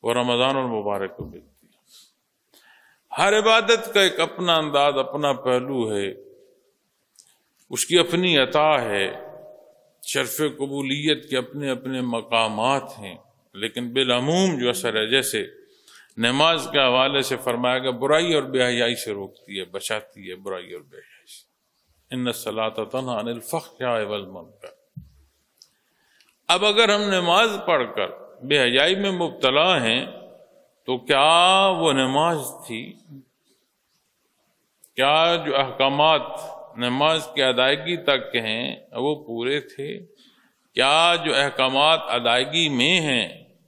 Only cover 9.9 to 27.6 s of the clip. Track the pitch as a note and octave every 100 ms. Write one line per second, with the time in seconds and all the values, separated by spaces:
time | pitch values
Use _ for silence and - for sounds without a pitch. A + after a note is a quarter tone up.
9.9 | _ - C#3+ C3 - D3+ B2+ C#3 C#3 C3+
10.9 | C#3+ D3 D3+ D3+ C3 B2 C#3+ C#3+ B2 B2+
11.9 | C3 B2+ A#2 A2+ A#2 A2+ G#2+ A#2 C#3 -
12.9 | - G2+ F2 _ _ _ G2 A2 B2 B2
13.9 | B2 C3 B2 C3 F3 F#3+ D3+ B2 A#2+ A#2+
14.9 | A2 A2 C3 C3 A2 G2 - - _ _
15.9 | - _ - A#2 C3 D#3 E3 C3+ D3 C3
16.9 | B2 C3+ C#3 B2+ B2+ - A#2+ B2 B2+ C3
17.9 | B2 C3+ D3+ F3 D#3 C3+ C3 B2 A#2+ A#2+
18.9 | A#2+ - G2+ F#2+ - - G2 F2+ G2 -
19.9 | G#2+ - - F#2 F#2 G2 F#2 F2+ F2+ C#2
20.9 | C#2 - - _ - _ _ _ _ _
21.9 | _ _ B2+ B2 A2+ - G#2+ A2 A2 G#2+
22.9 | C3 C3 A#2 A2+ A#2 - - - _ B2+
23.9 | A#2 G#2 G#2 F#2 F#2 E2+ _ - _ _
24.9 | - - _ _ _ _ _ - _ _
25.9 | _ _ _ _ _ _ F3+ G#3 G#3 A3+
26.9 | G#3 G#3 F#3+ F3 F3+ A3+ G3+